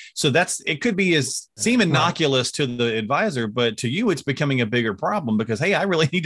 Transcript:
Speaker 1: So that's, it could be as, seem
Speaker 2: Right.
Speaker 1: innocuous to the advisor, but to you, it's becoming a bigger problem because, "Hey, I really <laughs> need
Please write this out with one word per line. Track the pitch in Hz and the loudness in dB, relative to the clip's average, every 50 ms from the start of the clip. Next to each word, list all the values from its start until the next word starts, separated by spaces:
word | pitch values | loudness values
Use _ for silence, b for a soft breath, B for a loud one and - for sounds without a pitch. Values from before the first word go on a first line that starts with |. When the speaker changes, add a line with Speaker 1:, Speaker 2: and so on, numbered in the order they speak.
| B B B | B B B
Speaker 1:
So | - - 147 | -2 0 2
that's, | 123 160 180 - - - - | 4 2 2 0 -2 -6 -4
it | 147 160 139 | -4 -4 -2
could | - 240 202 | 0 -2 0
be | 180 196 185 165 | 0 2 2 2
as, | 151 131 - - - - - _ - | 2 2 0 -4 -8 -10 -12 _ -4
seem | - 220 247 247 | 0 2 2 4
Speaker 2:
Right. | 208 170 | 4 4
Speaker 1:
innocuous | 139 156 156 175 170 - 160 143 135 131 123 - - | 2 2 2 0 0 0 0 2 2 2 0 0 -2
to | - 147 127 | -2 -4 -2
the | 120 120 120 117 110 | -2 -2 -2 -2 -2
advisor, | 113 110 104 139 160 208 214 151 123 117 107 | -2 -2 -2 -2 0 0 0 -2 -2 -4 -2
but | 107 123 120 117 107 - | -2 0 0 0 0 -2
to | - 120 | -4 -4
you, | 131 185 247 226 | -2 0 0 0
it's | 170 135 - | 0 0 -2
becoming | - 139 - 156 143 135 127 | -4 -2 0 0 0 2 2
a | 120 | 0
bigger | 104 120 120 117 110 98 | 0 0 0 0 0 -2
problem | 95 - 180 208 208 160 117 107 | -2 -4 -2 -2 -2 -2 0 0
because, | 107 113 113 113 107 | 0 0 0 -2 0
"Hey, | 147 190 196 | 0 2 2
I | 151 180 | 2 2
really | 196 180 160 160 135 | 2 2 2 2 2
<laughs> | - | 2
need | 185 160 | 0 0